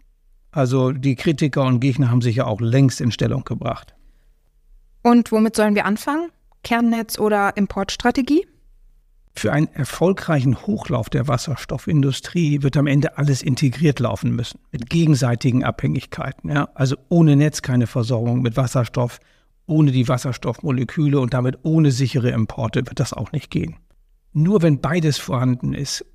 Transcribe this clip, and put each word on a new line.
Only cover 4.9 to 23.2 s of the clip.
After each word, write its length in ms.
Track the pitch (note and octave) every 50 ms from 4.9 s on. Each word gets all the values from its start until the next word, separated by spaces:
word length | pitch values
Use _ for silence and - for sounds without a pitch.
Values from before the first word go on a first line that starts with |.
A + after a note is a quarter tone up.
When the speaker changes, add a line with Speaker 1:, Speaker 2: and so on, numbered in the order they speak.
| _ _
Speaker 2:
Und 300 | - A#3 A#3+ A#3+ A3 -
womit 240 | A3+ A3 A3 A3+ A3+
sollen 200 | - G#3+ G#3+ G#3
wir 100 | G#3 -
anfangen? 440 | F#3+ G#3 A3 - D4+ C#4+ D#4+ F4 E4 _ _ _ _ _ _ -
Kernnetz 560 | - A#3+ A#3 A#3+ A#3 A#3 A3+ A3 A3 - -
oder 360 | G#3+ G#3+ G#3+ G3+ G3+ G3 -
Importstrategie? 920 | G#3 G3 - - G3+ G3 - - - - B3 B3 C#4+ B3 - C#4+ F4 G4+ _ _ _ _ _ _ _ _ - _ _ _ _ _ _ _ _ -
Speaker 1:
Für 200 | - - G#2+ -
einen 160 | D3 D#3+ - -
erfolgreichen 840 | - C3+ - - - E3 F#3 G3 - - - D#3+ C#3 B2 C#3 B2 - -
Hochlauf 420 | - G#3+ G3+ - - - A#2+ A2 -
der 160 | - C3+ B2 D3
Wasserstoffindustrie 1300 | B2 A#2+ - - B2+ - - - - - - - E3+ D3 C3+ C#3 B2+ - - - - F3 E3 D3 D3 C#3+ C#3
wird 120 | C3+ -
am 100 | D3 C#3
Ende 320 | D3+ C3+ D3 C#3 D#3 -
alles 240 | - C#3+ C#3+ C3+ B2+
integriert 600 | - D#3 B2+ - D3+ C3 A#2+ C3+ E3 D3+ B2+ -
laufen 340 | B2 A2 G#2+ - - A#2+ A#2+
müssen, 240 | A#2 A2+ - - - _ - -
mit 160 | A#2+ B2 -
gegenseitigen 760 | - E3 E3+ D#3 D3+ A#2 C3+ A#2+ A#2+ A#2 - C3 A#2 B2+ -
Abhängigkeiten. 880 | B2 - - - C#3 D3+ C#3 - - - - - C3 - - - D#3+
Ja? 160 | D3 D3 D3 - -
Also 220 | - C3+ B2+ C#3+ - _
ohne 300 | - F3 E3+ E3 D3+ C#3+
Netz 240 | C#3 D3 D3+ - -
keine 260 | - - B2+ B2 A#2
Versorgung 540 | - - B2+ A2+ A2+ C3 A2 A#2 A#2+ A#2+ B2
mit 160 | B2+ A#2+ A2
Wasserstoff, 600 | C3+ C3 A#2 - C3+ A#2 - - B2 A#2+ A#2+ - - _ _ _ _ _ _ _ _ _
ohne 260 | - D#3 D#3 D#3 C#3+ B2+
die 160 | C3 A#2+ B2
Wasserstoffmoleküle 1080 | B2+ B2 - C#3 A#2+ - - B2 A2+ - - D3+ B2+ B2+ A#2+ - - E3+ D3 D3 C#3+
und 160 | C#3+ B2+ A#2 -
damit 260 | B2+ B2 B2+ - - -
ohne 280 | D#3 D#3+ E3 D#3 C#3+
sichere 400 | B2+ A#2+ C3+ A#2 - C3+ A#2 B2
Importe 540 | - A2+ A2 - - - A#2 G#2+ - A#2+ B2
wird 120 | - - -
das 140 | B2 - -
auch 180 | -